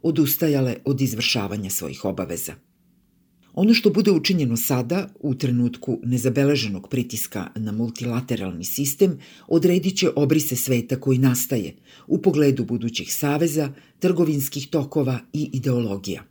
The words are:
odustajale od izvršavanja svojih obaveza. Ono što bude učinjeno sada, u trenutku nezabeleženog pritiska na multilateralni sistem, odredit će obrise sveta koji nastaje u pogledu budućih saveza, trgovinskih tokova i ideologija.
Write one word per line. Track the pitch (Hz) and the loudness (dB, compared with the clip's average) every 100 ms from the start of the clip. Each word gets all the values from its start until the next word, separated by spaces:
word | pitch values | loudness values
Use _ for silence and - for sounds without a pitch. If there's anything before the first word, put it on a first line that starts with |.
odustajale | 175 156 139 - 165 139 127 - - | 0 2 2 2 2 2 2 -2 -2
od | 135 | 0
izvršavanja | 131 107 - 120 98 104 95 | 0 0 -2 -2 -2 -6 -6
svojih | - 78 67 98 | -6 -6 -6 -4
obaveza. | 95 92 85 - 67 _ _ _ _ _ _ _ _ _ | -4 -6 -6 -8 -12 _ _ _ _ _ _ _ _ _
Ono | - 202 | 0 4
što | 226 208 | 6 6
bude | 170 202 | 4 4
učinjeno | 170 - 185 131 117 | 2 2 0 2 0
sada, | - 127 120 180 190 - | 0 0 0 -2 -4 -6
u | 147 131 | -4 -2
trenutku | 131 123 120 120 - 117 | 0 2 0 -2 -6 -4
nezabeleženog | 120 123 127 123 139 147 110 95 - | -2 0 0 2 2 2 0 -6 -4
pritiska | 127 123 113 - 104 87 - | -4 -4 -6 -6 -6 -8 -6
na | 107 | -6
multilateralni | 107 117 117 120 117 131 110 95 85 | -2 -4 -4 -4 -4 -4 -4 -4 -6
sistem, | 92 - 139 - 190 143 - - - | -6 -4 -4 2 2 0 -12 -20 0
odredit | 170 175 180 180 185 | 2 4 2 0 0
će | 180 - | 0 2
obrise | 143 156 143 123 | 2 2 2 -4
sveta | - 123 117 131 | 0 0 0 -2
koji | 135 127 | 0 4
nastaje | 135 123 - 123 82 - _ - - | 4 2 -2 -2 -4 -10 _ -20 -2
u | - | 2
pogledu | 190 147 143 135 110 | 2 4 4 2 -2
budućih | 120 117 - - | -2 -4 -6 -6
saveza, | - 147 147 165 147 143 - _ _ | -4 -2 0 0 0 -4 -8 _ _
trgovinskih | 180 170 160 147 139 143 131 | 0 2 2 0 -2 -8 -4
tokova | 160 139 156 131 127 - | -2 0 0 0 -2 -4
i | 151 151 | -6 -4
ideologija. | 131 135 123 113 98 98 85 - | -2 0 0 0 -4 -6 -8 -10